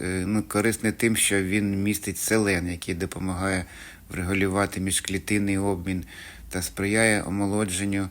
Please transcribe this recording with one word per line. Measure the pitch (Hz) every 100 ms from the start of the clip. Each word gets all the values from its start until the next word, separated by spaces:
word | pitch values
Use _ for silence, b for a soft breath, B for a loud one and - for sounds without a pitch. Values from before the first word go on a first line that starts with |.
е, | 90 95 101
ну, | 107
корисний | 101 104 113 104 110
тим, | - 117 110
що | - 101
він | 92 104 101 98
містить | 101 101 - 90
селен, | - 110 101 90 90
який | 87 -
допомагає | 87 90 - 95 90 95 92 87 B B B B
врегулювати | - 90 98 98 98 98 -
міжклітинний | 95 - - 95 - 104 101 98
обмін | 101 92 90 92 - B B B B
та | 92
сприяє | 90 - 98 110 113 104
омолодженню | - 98 101 104 101 95 101 98 95